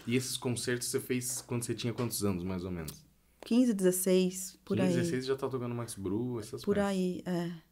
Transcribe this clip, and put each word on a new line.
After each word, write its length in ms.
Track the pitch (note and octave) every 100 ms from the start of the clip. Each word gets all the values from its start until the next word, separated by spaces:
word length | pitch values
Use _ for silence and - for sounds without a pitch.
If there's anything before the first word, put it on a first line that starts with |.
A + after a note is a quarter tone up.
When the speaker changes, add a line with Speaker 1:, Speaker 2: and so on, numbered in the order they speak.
| A#2
Speaker 1:
E 80 |
esses 220 | B2 B2 -
concertos 500 | B2+ A#2 - A#2+ -
você 120 | C3
fez 400 | - B2+ B2 -
quando 240 | - A#2+
você 100 | A#2+
tinha 180 | A2+ A#2+
quantos 280 | A2 A#2+ -
anos, 220 | G2+ F2+
mais 180 | F2+ F#2
ou 80 | F2+
menos? 220 | F2 D2+ - - _ _ _
Speaker 2:
Quinze, 320 | - A#3 B3
dezesseis, 840 | G3 F#3 F3+ F#3+ F#3 F#3 F#3 - -
por 120 | - G3
Speaker 1:
Quinze, 120 | F#3
Speaker 2:
aí. 40 | F3
Speaker 1:
dezesseis 280 | E3+ B2+ C3
já 80 |
tá 140 | C3 C3+
tocando 260 | B2+ A#2+
Max 200 | A#2+ A2+
Bruch, 460 | G2 F#2+ G#2 B2 A#2+
essas 220 | G#2 A#2+
Speaker 2:
Por 120 | -
Speaker 1:
peças. 160 | G3+ G3+
Speaker 2:
aí, 320 | G3 F3+ F3
é. 260 | - F3 E3+ E3+ -